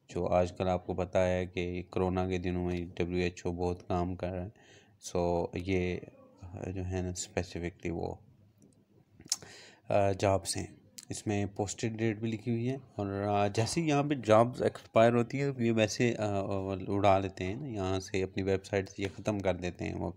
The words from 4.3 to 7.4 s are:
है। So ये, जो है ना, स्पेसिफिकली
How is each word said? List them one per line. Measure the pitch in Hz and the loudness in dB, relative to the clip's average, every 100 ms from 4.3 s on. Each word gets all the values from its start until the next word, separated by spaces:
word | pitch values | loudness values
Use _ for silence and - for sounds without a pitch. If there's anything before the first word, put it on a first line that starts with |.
| 92 | -6
है। | 92 - - - _ _ - | -8 -12 -20 -20 _ _ -4
So | 90 87 85 85 - | 0 2 2 0 -4
ये, | 90 92 90 87 - - - - 90 90 87 | 0 0 0 -4 -8 -18 -20 -20 -14 -8 -6
जो | 95 | -6
है | 90 92 | -4 -4
ना, | 90 | -4
स्पेसिफिकली | 90 - 92 | -6 -6 -4